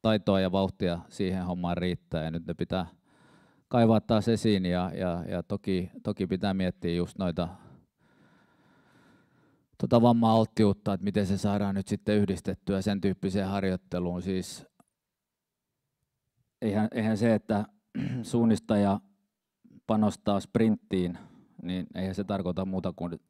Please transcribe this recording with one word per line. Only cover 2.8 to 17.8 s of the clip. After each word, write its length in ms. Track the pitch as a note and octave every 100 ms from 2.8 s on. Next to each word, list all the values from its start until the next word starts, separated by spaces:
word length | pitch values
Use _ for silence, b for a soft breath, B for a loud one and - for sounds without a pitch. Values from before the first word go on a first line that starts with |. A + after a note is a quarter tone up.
| F2 _ b b b b b b _
kaivaa 340 | A#2+ A2+ A2
taas 260 | - A2 G2+
esiin, 380 | A2+ A2+ G2+
ja, 260 | F2+ F2+ F2+
ja, 280 | F2 F#2 F2 F2
ja 160 | F#2
toki, 480 | - G2+ - F#2 F2+ -
toki 240 | - G#2 F2+
pitää 260 | F#2 G#2
miettiä 400 | F#2+ F#2 - F2
just 240 | E2+ F2 -
noita, 320 | F#2 E2 E2+ - - - _ _ b b b b b b b b b b b b b b b b b _
tota 240 | A#2+ A#2+
vamma-alttiutta, 920 | A#2+ A#2 A2+ A2+ A2 - G#2+ G2 G#2+
että 100 | F#2+
miten 240 | G2 G2 F#2+
se 100 | G2
saadaan 380 | G#2 G2+ G2+
nyt 120 | G2 F#2+
sitten 280 | G#2 -
yhdistettyä 680 | G#2 G2 F#2 - F2 - G2
sen 200 | F#2+ G2
tyyppiseen 460 | G2 F2+ G2 G2 F#2
harjoitteluun. 760 | G2 G2 F2+ _ F2+ F2 F2
Siis 440 | F2 F#2 F2 - - _ _ _ _ _ _ _ _ _ _ _ _ _ _ _ _ _ _ _
eihän, 260 | A2 G#2 G#2+
eihän 260 | B2 G#2+ G#2+
se, 160 | A#2
että 320 | G#2+ - G2+ G#2 _